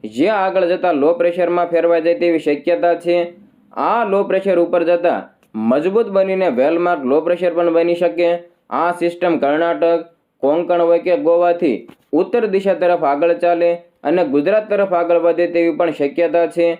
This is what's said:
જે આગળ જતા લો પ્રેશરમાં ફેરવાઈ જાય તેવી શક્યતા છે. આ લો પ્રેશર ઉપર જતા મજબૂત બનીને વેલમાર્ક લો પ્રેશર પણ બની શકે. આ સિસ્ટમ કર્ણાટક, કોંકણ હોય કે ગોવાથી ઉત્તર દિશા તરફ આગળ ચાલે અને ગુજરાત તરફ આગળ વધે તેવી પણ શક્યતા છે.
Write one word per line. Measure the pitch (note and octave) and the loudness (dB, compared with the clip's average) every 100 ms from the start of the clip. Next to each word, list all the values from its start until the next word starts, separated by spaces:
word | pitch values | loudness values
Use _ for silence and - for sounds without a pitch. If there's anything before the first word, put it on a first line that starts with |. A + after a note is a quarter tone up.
| A2 | -10
જે | A2+ F3+ | -2 0
આગળ | G#3+ F#3+ F#3 F3 | 0 0 0 0
જતા | F3+ F3+ | 0 0
લો | D3+ C#3+ | 2 2
પ્રેશરમાં | E3+ F3 F3 F3 F3 E3+ | 2 0 0 -2 0 0
ફેરવાઈ | E3 E3+ E3+ | 0 2 2
જાય | D#3+ E3 | 0 0
તેવી | F3 E3 D#3 | 0 0 -2
શક્યતા | C#3+ F3+ E3+ F3 | -2 -2 0 0
છે. | E3+ F3 F3 F3 - - _ _ | 0 0 -2 -2 -10 -20 _ _
આ | - D3 A3+ | -4 -2 0
લો | A3 G3 | 0 -2
પ્રેશર | G3 F#3 G3 F3 | 0 -2 0 0
ઉપર | E3 F3 | 2 0
જતા | E3 F3 E3+ A2 - _ _ A2 A2 | 0 0 0 -2 -6 _ _ -4 0
મજબૂત | C3+ E3+ G#3 A3 | 0 0 -2 0
બનીને | G3 F#3+ F#3+ F3+ | 0 0 0 0
વેલમાર્ક | A#2+ C#3 E3+ F3 E3+ | 0 0 0 -2 -2
લો | B2+ D3 | 0 0
પ્રેશર | E3 F3 F3 | 0 -2 -2
પણ | E3 E3+ | 0 0
બની | E3 E3+ | 2 0
શકે. | F3 F3 E3 E3+ F3 F3 _ _ | 0 -2 0 0 0 -6 _ _
આ | B2 E3+ | -2 -2
સિસ્ટમ | E3+ E3+ E3+ F3+ D3+ | 0 -4 -2 -2 0
કર્ણાટક, | C#3 D3+ E3+ D#3 E3 E3+ E3 _ _ _ | 0 0 -2 0 0 0 -4 _ _ _
કોંકણ | E3+ D#3 F3 F3 | -2 0 0 0
હોય | E3+ E3+ | 2 2
કે | E3+ E3+ | 2 0
ગોવાથી | D3+ E3+ F3 F3 E3 A2 - - _ | 2 2 2 2 0 -2 -8 -20 _
ઉત્તર | D3 F#3+ A#3+ G#3+ | -2 0 -2 0
દિશા | F#3+ G3 | -2 0
તરફ | E3+ F3+ F3 | 0 0 2
આગળ | C#3+ C#3+ E3+ | 0 0 0
ચાલે | E3+ F3 E3+ E3+ E3+ - _ | 2 0 2 0 -2 -8 _
અને | C#3+ F3+ | -2 0
ગુજરાત | D#3 C#3+ D3+ G#3+ G#3+ | 0 0 2 0 0
તરફ | G3+ G3 | -2 0
આગળ | F3 E3+ E3+ | -2 0 2
વધે | E3+ E3 E3+ | 2 0 0
તેવી | E3+ E3+ D#3 | 0 0 0
પણ | E3+ | -2
શક્યતા | D3+ C#3+ C#3 E3 E3 E3 | -2 -4 0 0 0 -2
છે. | E3+ E3+ | 0 -2